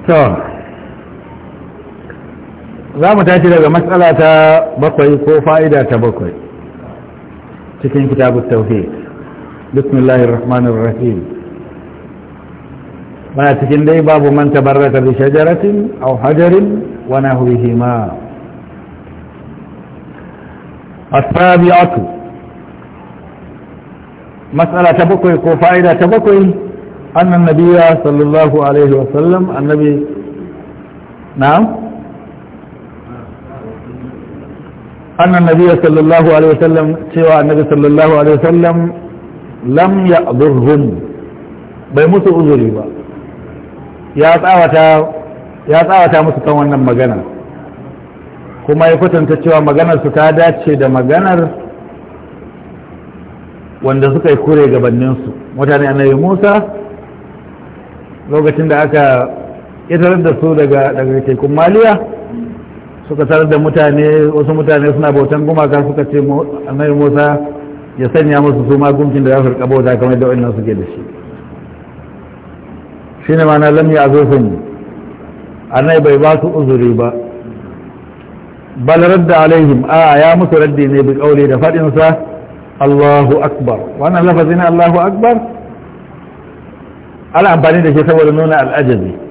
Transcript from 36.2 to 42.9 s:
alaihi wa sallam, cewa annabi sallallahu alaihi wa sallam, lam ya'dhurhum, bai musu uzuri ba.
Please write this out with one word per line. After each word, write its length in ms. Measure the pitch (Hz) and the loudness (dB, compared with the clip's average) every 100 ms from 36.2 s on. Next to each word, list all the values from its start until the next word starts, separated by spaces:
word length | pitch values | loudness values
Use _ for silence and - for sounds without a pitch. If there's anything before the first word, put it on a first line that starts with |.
| 160 | 4
alaihi 240 | 156 156 | 4 4
wa 80 | 151 | 2
sallam, 240 | 165 160 156 160 - | 2 2 0 -4 -6
cewa 320 | 165 160 156 | 0 2 4
annabi 240 | 147 151 147 | 2 0 0
sallallahu 460 | 147 143 147 156 | 2 2 4 4
alaihi 220 | 151 147 147 | 4 2 2
wa 80 | 165 | 2
sallam, 300 | 170 170 170 170 - - - - - - - 120 | 2 2 0 -4 -6 -16 -18 -20 -20 -20 -12 -2
lam 260 | 143 185 196 185 | 0 2 2 2
ya'dhurhum, 760 | 170 175 123 147 131 123 147 123 85 - - - - - - - - - | 2 0 0 2 2 2 2 0 -6 -12 -16 -18 -20 -20 -20 -20 -20 -6
bai 160 | 135 160 | 0 2
musu 240 | 196 190 | 2 2
uzuri 400 | 165 151 139 110 | 2 2 2 0
ba. 160 | 107 104 | -4 -10